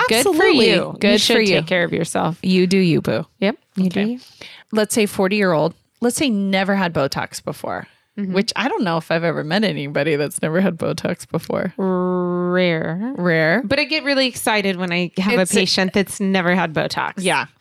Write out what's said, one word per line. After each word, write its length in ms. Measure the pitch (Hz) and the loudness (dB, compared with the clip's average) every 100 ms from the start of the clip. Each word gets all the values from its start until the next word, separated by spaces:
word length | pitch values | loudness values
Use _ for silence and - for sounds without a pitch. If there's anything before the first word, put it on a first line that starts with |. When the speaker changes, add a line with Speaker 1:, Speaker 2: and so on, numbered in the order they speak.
| 494 | 2
Speaker 1:
Good 160 | 226 | 2
for 60 | 392 | 2
Speaker 2:
Absolutely. 400 | 311 381 294 226 | 4 4 6 4
Speaker 1:
you. 240 | 190 143 - | 2 0 0
Speaker 2:
Good 120 | 202 | 2
Speaker 1:
you 60 | 208 | 4
should 160 | - 233 | 4 4
Speaker 2:
for 60 | |
you. 140 | 208 165 | 4 2
Speaker 1:
take 100 | 160 | 2
care 160 | 180 | 0
of 100 | 170 | 0
yourself. 460 | 170 170 175 175 170 | -2 -2 -2 -2 -2
Speaker 2:
You 240 | 185 185 185 | 0 2 4
do 120 | 190 | 4
you, 220 | 180 147 | 4 2
boo. 260 | - 113 165 - | 0 -2 -4 -4
Speaker 1:
Yep. 180 | 202 294 _ - | -2 -2 _ -2
You 100 | 185 | -2
Speaker 2:
Okay. 200 | 190 214 | 0 -2
Speaker 1:
do 60 | |
you. 60 | 247 - - - - - | -4 -12 -20 -20 -20 -6
Speaker 2:
Let's 240 | 214 208 240 | -2 0 0
say 100 | 208 | 0
forty-year-old, 680 | - 190 208 190 156 160 - _ - | 2 0 2 2 2 0 -4 _ -4
let's 140 | 240 - | -2 0
say 140 | 294 | 0
never 440 | 202 196 190 190 196 | 0 0 0 0 0
had 180 | 180 165 | 0 0
Botox 480 | 139 - - - | -2 -2 -8 -8
before, 440 | - 147 - 92 - _ _ - | -10 -8 -8 -8 -10 _ _ -10
Speaker 1:
Mm-hmm. 160 | 196 | -4
Speaker 2:
which 180 | 185 220 - | -2 -2 -2
I 120 | 233 | -2
don't 140 | 427 | -2
know 140 | 196 165 | -2 -2
if 140 | - | -2
I've 120 | 165 | -2
ever 200 | 170 147 | 0 -2
met 200 | 147 190 | -2 -2
anybody 520 | 208 147 143 143 143 143 | 0 -2 -4 -2 0 0
that's 260 | 147 - | -2 -4
never 200 | 156 165 | -2 0
had 160 | 196 170 | 0 0
Botox 520 | - 156 - 180 - | -4 -4 -4 -6 -6
before. 440 | 165 - - 190 - | -8 -4 -4 -4 -4
Speaker 1:
Rare. 1400 | 190 185 180 180 180 180 180 180 180 160 160 170 233 277 | -2 0 0 -2 -2 -2 0 2 2 0 -2 -6 -6 -2
Speaker 2:
Rare. 440 | 180 160 160 202 | 0 2 2 2
Speaker 1:
But 160 | 202 277 | 0 -2
I 40 | |
get 200 | 277 311 | 0 -2
really 240 | 269 269 262 | 0 0 0
excited 500 | - - 214 196 180 | -2 -2 0 0 -2
when 140 | 185 | -2
I 200 | 170 175 - | -2 -2 -2
have 220 | 190 190 | 0 2
Speaker 2:
It's 120 | 185 | 2
Speaker 1:
a 40 | 214 | 2
patient 380 | 185 - 190 | 2 0 0
that's 260 | 208 190 - | 0 -2 -2
never 360 | 196 190 175 180 | 0 0 2 2
had 180 | 170 | 0
Botox. 400 | 151 160 - - - | -2 -2 -2 -6 -4
Speaker 2:
Yeah. 280 | 185 147 120 _ | -2 0 -2 _